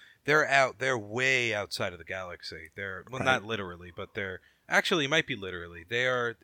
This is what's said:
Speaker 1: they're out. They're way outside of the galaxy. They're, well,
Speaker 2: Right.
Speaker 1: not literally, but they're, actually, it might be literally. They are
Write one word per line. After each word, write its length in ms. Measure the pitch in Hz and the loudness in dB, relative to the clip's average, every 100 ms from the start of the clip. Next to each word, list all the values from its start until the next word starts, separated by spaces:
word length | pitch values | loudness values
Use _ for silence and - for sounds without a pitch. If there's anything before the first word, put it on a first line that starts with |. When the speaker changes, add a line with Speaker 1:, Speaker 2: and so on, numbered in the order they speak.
| - _ | -20 _
Speaker 1:
they're 220 | - 151 127 | 2 4 6
out. 320 | 139 127 - | 6 4 2
They're 180 | 127 123 | 0 0
way 560 | 104 113 131 127 120 | -2 0 4 4 2
outside 380 | 104 95 - 104 | 0 -2 -4 -4
of 60 | 87 | -6
the 40 | |
galaxy. 680 | 82 95 92 85 - 82 80 | -8 -8 -8 -10 -12 -14 -14
They're, 300 | - 98 92 107 | -10 -10 -10 -10
well, 100 | 131 | -2
Speaker 2:
Right. 40 | 131 | 0
Speaker 1:
not 180 | 127 | 0
literally, 480 | 104 110 92 87 87 | 0 -4 -4 -10 -14
but 200 | 92 98 | -12 -8
they're, 260 | - 95 92 - _ - | -6 -6 -8 -14 _ 0
actually, 360 | 196 - 175 139 | 0 2 2 2
it 20 | |
might 160 | 160 156 | 2 0
be 100 | 117 | -6
literally. 480 | 95 90 85 85 85 | -6 -8 -10 -14 -4
They 180 | 117 127 | -2 0
are 300 | 127 120 113 | 0 -2 -6